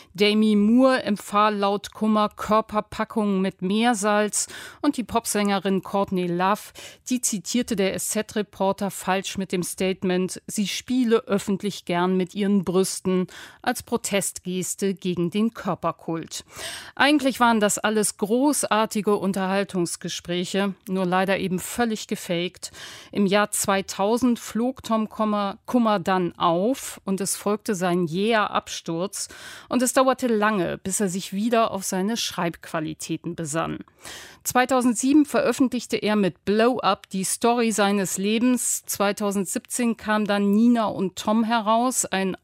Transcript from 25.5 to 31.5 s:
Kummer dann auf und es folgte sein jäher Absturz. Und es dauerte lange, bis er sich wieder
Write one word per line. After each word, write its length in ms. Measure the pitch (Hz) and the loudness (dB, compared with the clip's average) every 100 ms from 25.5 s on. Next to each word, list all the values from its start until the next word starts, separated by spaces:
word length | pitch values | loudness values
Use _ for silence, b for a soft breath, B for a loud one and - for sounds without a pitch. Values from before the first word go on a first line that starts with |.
| - - | -6 -2
Kummer 340 | 247 226 208 | 2 2 2
dann 380 | 170 185 175 - | 2 0 0 0
auf 640 | 175 165 208 269 - - | 0 2 0 -2 -6 -10
und 180 | - 190 | -4 -4
es 140 | 190 - | -2 -4
folgte 400 | 202 208 - 190 | -2 -2 -2 -2
sein 300 | 185 175 175 | 0 0 0
jäher 460 | 170 214 226 202 | 0 0 2 0
Absturz. 760 | - - - - 165 196 - - B B B B | -2 -6 -8 -6 -4 -4 -6 -10 B B B B
Und 120 | 247 | 0
es 120 | 247 | 2
dauerte 340 | 262 262 254 254 | 4 2 2 0
lange, 500 | 214 208 208 165 143 | 2 2 2 -2 -4
bis 220 | 196 185 | -4 -2
er 100 | 202 | -2
sich 240 | 185 - | -2 -6
wieder 380 | 190 226 | -4 0